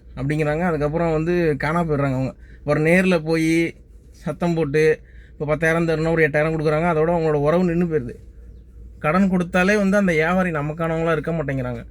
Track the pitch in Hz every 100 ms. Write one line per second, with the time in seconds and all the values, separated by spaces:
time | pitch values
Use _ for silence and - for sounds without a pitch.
0 | - 135 139 151 151 156 180 156 147 165
1 | 170 156 165 175 165 135 147 170 170 143
2 | 139 131 131 - - - - 147 156 180
3 | 185 175 156 165 160 165 165 - - -
4 | - - 165 143 175 165 151 151 156 156
5 | - - - - 147 151 165 165 165 156
6 | 160 165 151 151 160 160 156 151 175 156
7 | 160 175 160 151 143 170 185 165 175 156
8 | 120 - - - - - - - - -
9 | 151 180 196 185 175 180 185 208 196 208
10 | 196 156 160 185 185 156 147 160 165 160
11 | 165 156 156 165 139 135 123 117 -